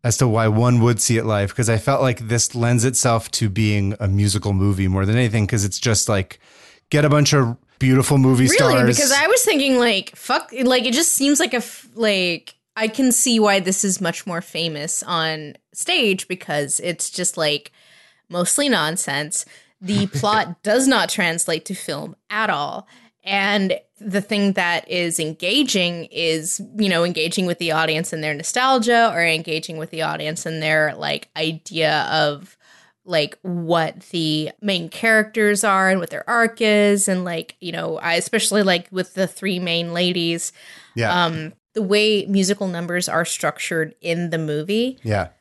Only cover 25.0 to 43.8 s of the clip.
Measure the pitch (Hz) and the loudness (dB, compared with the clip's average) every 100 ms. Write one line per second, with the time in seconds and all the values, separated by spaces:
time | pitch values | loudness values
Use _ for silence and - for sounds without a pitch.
25 | 170 165 156 156 180 254 277 196 175 170 | -2 -2 -6 -4 -2 0 2 0 0 -4
26 | 160 - 165 160 160 - 196 208 208 170 | -10 -4 -2 -2 -4 -8 -10 -2 0 2
27 | 175 170 160 175 180 175 170 160 160 156 | 0 0 -2 -2 -2 -2 -2 0 0 -2
28 | 170 160 151 147 160 247 262 262 226 233 | -4 -6 -6 -6 -4 -2 2 2 4 4
29 | 233 170 170 160 165 156 - 160 160 160 | 4 2 0 0 -2 -6 -6 -10 -10 -6
30 | 156 156 151 160 - 160 156 156 151 90 | -4 -4 -6 -6 -8 -4 0 2 0 -2
31 | 147 147 - - 160 160 - 165 156 151 | -6 -6 -8 -6 -6 -6 -10 -2 0 0
32 | 123 160 151 143 185 _ _ - _ _ | 0 0 0 -2 -14 _ _ -20 _ _
33 | - 170 147 - 185 175 165 170 160 - | -4 -2 -2 -6 -8 -6 0 0 0 -6
34 | - 175 160 156 151 - 208 185 165 - | -10 -4 -2 -2 -4 -6 -4 -4 -4 -4
35 | 226 220 214 226 208 202 214 190 190 190 | 2 2 2 0 0 2 2 2 4 2
36 | 175 - - 233 226 226 220 208 208 202 | -2 -8 -2 0 0 2 2 4 4 4
37 | 202 185 180 170 170 - 180 165 165 160 | 2 -2 -4 -8 -10 -14 -10 -8 -6 -6
38 | 170 170 170 220 220 202 190 175 180 185 | -2 -2 0 -2 0 2 2 2 -2 -6
39 | 180 - 190 - 190 180 180 170 170 170 | -6 -4 -4 -4 -4 -4 -2 -4 -4 -2
40 | 180 180 170 165 - _ - - - - | 0 0 -2 -4 -6 _ -20 -20 -12 -4
41 | 113 180 170 160 156 - _ - 190 208 | 0 2 0 -2 -10 -16 _ -6 0 2
42 | 214 208 - 196 185 202 190 175 175 175 | 2 0 0 0 0 -2 -4 -6 -4 -4
43 | 175 165 170 - 165 - - 165 | -2 -2 -2 -4 -4 -4 -6 -4